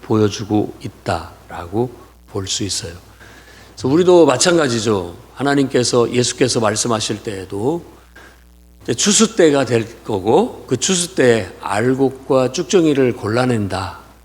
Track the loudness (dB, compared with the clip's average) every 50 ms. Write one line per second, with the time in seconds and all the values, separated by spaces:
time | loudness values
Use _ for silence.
0 | -2 0 2 2 2 2 0 -4 -4 -2 0 0 0 -2 -8 -14 -14 -14 -16 -10
1 | -6 -6 -6 -4 -6 -12 -20 -20 -20 -16 -14 -14 -12 -6 -4 -4 -4 -4 -6 -16
2 | -20 -20 -20 -20 -20 -10 -10 -8 -6 -6 -6 -6 -6 -6 -6 -8 -8 -10 -16 -18
3 | -20 -20 -20 _ -20 -20 -20 -20 -20 -20 -20 -20 -20 -20 -16 -4 -2 2 2 4
4 | 6 6 8 8 8 6 4 2 2 2 2 2 2 0 -2 -2 0 0 0 0
5 | -2 -6 -12 -18 -20 -20 -10 -4 -2 0 2 2 0 2 0 0 0 2 2 2
6 | 2 2 0 0 0 -2 0 0 0 0 0 0 0 0 -2 -2 -2 -2 -2 -2
7 | -2 -6 -6 -8 -8 -10 -10 -10 -12 -10 -8 -4 -4 -4 -4 -4 -10 -16 -20 -20
8 | -20 _ _ -20 -20 -20 -20 -20 -20 -20 -20 -20 -20 _ _ _ -6 -6 -4 -2
9 | 0 0 2 2 0 0 2 4 4 4 4 2 0 0 0 -2 -2 -4 -12 -18
10 | -10 -6 -6 -4 0 2 2 2 2 0 -6 -14 -6 -6 -4 -4 -2 -4 -2 -4
11 | -4 -6 0 2 4 4 4 2 0 -6 -12 -12 -8 -6 -4 0 0 0 2 2
12 | 0 -2 -2 -6 -4 0 0 2 2 0 -2 -6 -6 0 2 2 2 2 2 2
13 | 2 0 0 -2 -4 -2 -2 0 0 0 0 -2 -2 -4 -4 -6 -6 -8 -10 -16
14 | -20 -20 -20 -20